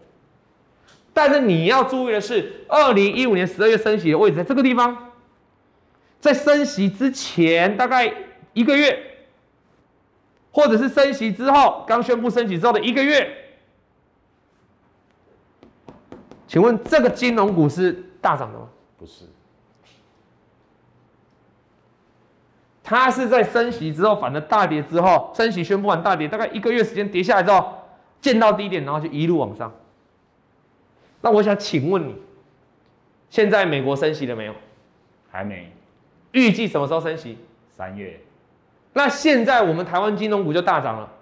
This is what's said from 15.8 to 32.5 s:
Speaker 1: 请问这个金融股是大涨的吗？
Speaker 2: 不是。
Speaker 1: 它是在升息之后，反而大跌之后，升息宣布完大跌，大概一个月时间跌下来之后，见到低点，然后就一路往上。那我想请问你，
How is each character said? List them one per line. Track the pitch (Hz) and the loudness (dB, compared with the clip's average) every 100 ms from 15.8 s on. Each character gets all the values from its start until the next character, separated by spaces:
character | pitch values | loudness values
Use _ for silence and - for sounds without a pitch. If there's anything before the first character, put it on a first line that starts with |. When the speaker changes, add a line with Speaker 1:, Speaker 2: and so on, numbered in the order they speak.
| - - - - - - - | -20 -20 -20 -20 -20 -20 -4
Speaker 1:
请 | 160 | 2
问 | 226 220 | 2 2
这 | - 311 | 0 2
个 | 240 | 2
金 | - 247 | 0 -2
融 | 226 202 | 0 0
股 | 175 147 | 2 0
是 | 175 180 180 - - | 0 -2 -4 -14 -6
大 | 190 139 | -4 -4
涨 | 113 | -8
的 | 110 | -14
吗？ | 120 _ _ _ | -20 _ _ _
Speaker 2:
不 | 82 | -20
是。 | - 82 _ _ _ _ _ _ _ _ _ _ _ _ _ _ _ _ _ _ _ _ _ _ _ _ _ _ _ _ _ _ _ _ _ _ _ | -20 -20 _ _ _ _ _ _ _ _ _ _ _ _ _ _ _ _ _ _ _ _ _ _ _ _ _ _ _ _ _ _ _ _ _ _ _
Speaker 1:
它 | - 233 262 | -4 0 2
是 | 254 233 | 0 0
在 | 247 | 2
升 | 208 233 240 | 2 0 -2
息 | - 156 | -4 -8
之 | 151 | -2
后， | 214 202 | 0 0
反 | 123 147 | -2 -6
而 | |
大 | 151 214 180 | -2 0 0
跌 | 151 | -2
之 | 143 170 | -2 0
后， | 185 156 - | 4 2 0
升 | - 226 | -2 -2
息 | 180 | -2
宣 | 165 196 | -2 -2
布 | 202 | 0
完 | 165 | -2
大 | 202 | 0
跌， | 170 151 | -2 -4
大 | 214 | -4
概 | 226 | -6
一 | 214 | -4
个 | 226 | -2
月 | 233 | 0
时 | 202 | -2
间 | 196 202 | -4 -4
跌 | 180 | -4
下 | 185 202 | 2 2
来 | |
之 | 180 | 4
后， | 190 - - - - _ _ | 2 2 -12 -20 -20 _ _
见 | 277 226 | 0 4
到 | 220 | 4
低 | 202 202 | 2 -4
点， | 175 | -6
然 | 139 | -4
后 | 151 | -6
就 | 160 | -6
一 | 143 165 | -4 0
路 | 165 | 0
往 | 110 101 | -2 -8
上。 | 113 - _ _ _ _ _ _ _ _ _ _ _ _ _ - | -14 -16 _ _ _ _ _ _ _ _ _ _ _ _ _ -6
那 | 233 | 2
我 | 214 | 2
想 | 208 202 | 2 -2
请 | - 151 147 | -2 -4 0
问 | 190 139 | -2 -4
你， | 98 - _ _ | -14 -20 _ _